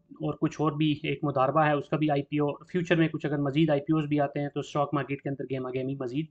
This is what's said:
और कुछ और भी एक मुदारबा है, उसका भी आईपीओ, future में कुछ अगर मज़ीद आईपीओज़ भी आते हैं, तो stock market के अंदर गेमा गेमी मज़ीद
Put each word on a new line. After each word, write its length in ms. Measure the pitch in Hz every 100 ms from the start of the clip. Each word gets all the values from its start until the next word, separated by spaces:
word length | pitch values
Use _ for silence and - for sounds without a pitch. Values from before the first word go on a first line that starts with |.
| - -
और 120 | 151
कुछ 260 | 143 156 -
और 160 | 151 147
भी 240 | 156 143
एक 160 | 151 143
मुदारबा 400 | 147 135 131 151
है, 120 | 151 147
उसका 200 | 139 151
भी 120 | 151
आईपीओ, 440 | 143 143 147 147
future 440 | 143 - 180 165 170
में 120 | 160
कुछ 180 | - 151
अगर 120 | 143
मज़ीद 320 | 143 139 160
आईपीओज़ 360 | 143 143 156 147
भी 120 | 147
आते 220 | 139 147
हैं, 100 | 143
तो 80 | 147
stock 280 | 135 151 143
market 260 | 143 131 139
के 80 | 143
अंदर 180 | 135 127
गेमा 240 | 131 127
गेमी 280 | 127 131 139
मज़ीद 260 | 127 135 160